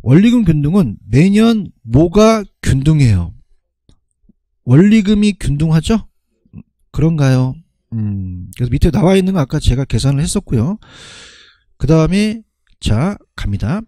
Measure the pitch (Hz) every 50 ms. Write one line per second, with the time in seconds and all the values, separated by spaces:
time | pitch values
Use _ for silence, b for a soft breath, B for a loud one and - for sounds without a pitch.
0 | - 110 131 170 202 240 233 247 220 165 160 151 143 147 180 208 175 113 98 -
1 | _ 98 107 131 170 196 202 214 226 233 233 220 175 - _ _ _ 113 113 135
2 | 165 175 170 208 214 220 226 220 196 - _ _ - - 127 135 135 151 160 151
3 | 139 117 101 90 85 82 - - _ _ _ _ _ _ _ _ _ _ _ _
4 | _ _ _ _ _ _ _ _ _ _ _ _ _ - 123 147 190 208 220 220
5 | 196 196 214 202 208 208 190 _ - - 143 143 160 165 156 165 151 - 226 208
6 | - - _ _ _ _ _ _ _ _ _ - - _ _ _ _ _ - -
7 | 147 165 165 151 143 135 131 127 127 131 135 160 _ _ _ _ _ _ 113 113
8 | 107 101 101 98 95 92 90 90 87 - - - 123 117 123 143 - 180 - -
9 | 156 175 190 196 185 185 190 185 170 - - 151 - - 120 127 139 - - 113
10 | 107 135 139 135 156 175 - 202 - - - 117 107 156 208 - B B B B
11 | B B B B B B B B B B B B B B _ _ - - 160 160
12 | 160 160 180 202 208 214 214 226 220 _ _ _ _ _ _ _ - - 104 110
13 | 151 196 208 - _ _ _ - - 110 101 92 95 104 156 214 226